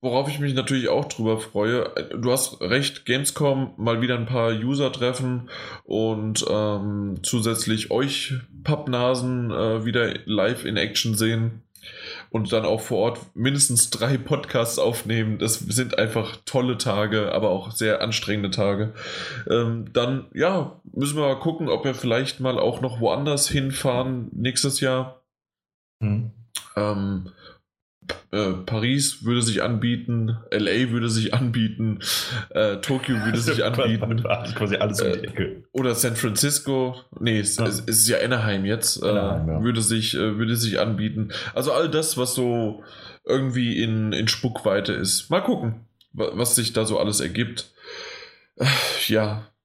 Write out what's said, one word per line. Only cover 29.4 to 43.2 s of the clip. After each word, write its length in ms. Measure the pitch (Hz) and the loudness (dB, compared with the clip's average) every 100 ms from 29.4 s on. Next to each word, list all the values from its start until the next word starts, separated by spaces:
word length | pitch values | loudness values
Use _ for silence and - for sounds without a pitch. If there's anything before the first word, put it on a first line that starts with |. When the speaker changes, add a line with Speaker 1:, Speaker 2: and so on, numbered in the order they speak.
Speaker 1:
sich 220 | 117 101 | 2 2
anbieten, 720 | 104 117 117 120 - 117 113 113 - | 0 2 0 0 -2 0 0 -2 -2
L 160 | 107 104 | 0 2
A 240 | 107 127 | 2 2
würde 180 | 117 117 | 2 2
sich 240 | 113 110 | 0 2
anbieten, 680 | 123 127 117 110 - 113 101 - - - 120 104 | 2 2 2 0 2 -2 0 -2 -2 -2 -6 -4
äh, 260 | - 107 98 | 0 0 0
Tokio 380 | - 135 - 120 110 | -2 -2 0 0 2
würde 140 | 113 | 0
Speaker 2:
<laughs> 0 | |
Speaker 1:
sich 260 | 117 131 110 | 2 2 2
anbieten. 580 | 120 123 113 110 113 117 - - - | 2 2 2 0 0 0 -2 -2 -2
Speaker 2:
Quasi 200 | 107 98 | 0 2
alles 260 | 107 101 | 0 2
um 100 | - | 0
die 60 | - | 0
Speaker 1:
Äh, 40 | - | -4
Speaker 2:
Ecke. 360 | - - - - | -4 -4 -4 -8
Speaker 1:
oder 220 | 127 127 113 | -2 0 2
San 200 | 127 113 | 0 2
Francisco, 880 | 123 98 143 143 - 135 127 123 - - | 0 2 2 0 0 0 0 -4 -14 -4
nee, 200 | 120 110 | 0 2
es, 160 | 101 - | 0 0
Speaker 2:
Ja. 80 | 113 | 0
Speaker 1:
es, 140 | 101 | 0
es 80 | 117 107 | 0 2
ist 60 | 107 | 4
ja 100 | 113 | 4
Anaheim 400 | 117 123 110 101 | 2 2 2 0
jetzt, 380 | 98 110 - - | 0 0 0 0
äh, 80 | - | 2
Speaker 2:
Anaheim, 380 | 104 101 82 80 | 2 2 0 0
ja. 140 | 78 | 2
Speaker 1:
würde 180 | 110 113 | 2 2
sich, 320 | 104 113 110 | 2 2 0
äh, 240 | 65 107 104 | 0 0 0
würde 180 | 113 117 | 0 2
sich 240 | 117 95 | 2 2
anbieten. 520 | 110 101 107 - 101 - - - | 0 0 -2 -2 -4 -4 -6 -4
Also 160 | 131 | 0
all 160 | 123 165 | 2 2
das, 260 | 151 156 - | 2 0 -2
was 180 | 123 - | -2 0
so 480 | 123 120 110 107 - - - - | 0 2 0 -4 -12 -20 -20 -18